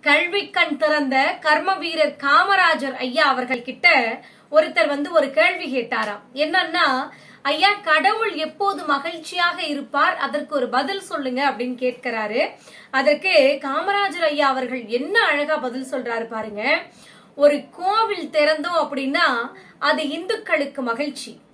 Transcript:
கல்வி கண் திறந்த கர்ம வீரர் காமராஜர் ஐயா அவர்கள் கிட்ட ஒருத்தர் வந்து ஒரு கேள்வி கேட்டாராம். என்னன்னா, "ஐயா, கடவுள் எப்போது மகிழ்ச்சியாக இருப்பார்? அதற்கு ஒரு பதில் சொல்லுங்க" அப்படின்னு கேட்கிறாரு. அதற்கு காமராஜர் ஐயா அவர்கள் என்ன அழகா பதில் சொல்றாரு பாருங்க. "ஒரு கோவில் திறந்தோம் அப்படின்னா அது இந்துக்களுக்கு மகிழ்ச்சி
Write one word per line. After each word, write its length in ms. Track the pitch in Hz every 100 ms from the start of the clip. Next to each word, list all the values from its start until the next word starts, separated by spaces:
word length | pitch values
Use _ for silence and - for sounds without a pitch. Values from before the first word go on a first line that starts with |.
கல்வி 500 | 294 294 339 403 -
கண் 260 | 359 320 285
திறந்த 600 | 302 302 269 262 294 359
கர்ம 340 | 311 302 370
வீரர் 420 | 381 339 320 294 -
காமராஜர் 760 | 277 302 392 381 349 302 269
ஐயா 340 | 262 254 254 294
அவர்கள் 360 | 254 247 254
கிட்ட 580 | 240 254 349 302 233 240 - - _
ஒருத்தர் 360 | 302 311 349 302
வந்து 260 | 285 294
ஒரு 180 | 339 269
கேள்வி 460 | 285 349 359 311 262
கேட்டாராம். 440 | 226 226 214 202 -
என்னன்னா, 760 | 262 311 359 339 349 311 254 285 - - -
"ஐயா, 320 | 262 311 381
கடவுள் 580 | 403 339 311 349 440 453
எப்போது 520 | 311 311 - 392 339
மகிழ்ச்சியாக 760 | 311 277 330 339 320 349 349 -
இருப்பார்? 540 | 320 285 - 277 320 359
அதற்கு 380 | 269 294 -
ஒரு 140 | 294 254
பதில் 320 | 240 339 392
சொல்லுங்க" 500 | 381 330 262 247 277
அப்படின்னு 260 | 262 247 247
கேட்கிறாரு. 640 | 254 247 254 226 214 226 359 - - - -
அதற்கு 680 | 262 269 294 381 349 269 285
காமராஜர் 600 | 277 277 370 403 392 349
ஐயா 240 | 320 294 277
அவர்கள் 360 | 262 254 254 220
என்ன 340 | 233 302 440
அழகா 360 | 392 294 294 311
பதில் 340 | 247 247 262
சொல்றாரு 340 | 269 240 226
பாருங்க. 580 | 220 226 220 208 233 330 - - - - - -
"ஒரு 260 | 285 294 -
கோவில் 600 | - 359 427 440 370 285
திறந்தோம் 500 | 311 294 311 294 339
அப்படின்னா 460 | 285 277 269 311 330 240 247 - - -
அது 300 | 285 311 294
இந்துக்களுக்கு 720 | 320 370 440 - 320 285 -
மகிழ்ச்சி 580 | 247 233 294 - - - _